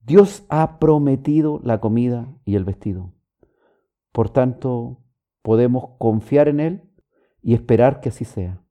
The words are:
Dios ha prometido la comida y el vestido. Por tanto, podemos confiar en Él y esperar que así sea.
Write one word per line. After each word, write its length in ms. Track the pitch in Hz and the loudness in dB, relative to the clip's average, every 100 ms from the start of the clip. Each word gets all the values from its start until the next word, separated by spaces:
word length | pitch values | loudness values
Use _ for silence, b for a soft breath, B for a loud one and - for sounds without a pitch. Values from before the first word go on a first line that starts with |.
Dios 440 | - 170 196 - _ | 4 4 4 0 _
ha 280 | 151 156 - | -2 -2 0
prometido 800 | 156 151 143 135 139 151 156 151 | 2 2 2 -2 0 0 0 -4
la 160 | 123 110 | -4 -2
comida 520 | 110 113 123 120 120 139 | -2 -2 -2 -4 -10 -14
y 120 | - 101 | -4 -4
el 80 | |
vestido. 480 | 92 98 107 92 90 _ _ _ _ _ _ _ _ _ _ | -4 -8 -8 -10 -12 _ _ _ _ _ _ _ _ _ _
Por 180 | - 110 | -4 -2
tanto, 720 | - 127 123 131 120 120 127 _ _ _ _ | 0 0 -2 -6 -6 -8 -16 _ _ _ _
podemos 540 | - 110 123 127 - _ | 0 2 2 0 -4 _
confiar 500 | 117 110 - 143 147 | -2 -2 0 2 2
en 120 | 147 | 2
Él 220 | 156 190 _ _ _ _ _ _ | -4 -6 _ _ _ _ _ _
y 120 | - | -2
esperar 460 | 117 117 113 123 139 | -2 2 4 4 2
que 100 | 123 | -8
así 140 | - | -10
sea. 400 | 110 - 92 92 _ | -12 -8 -10 -10 _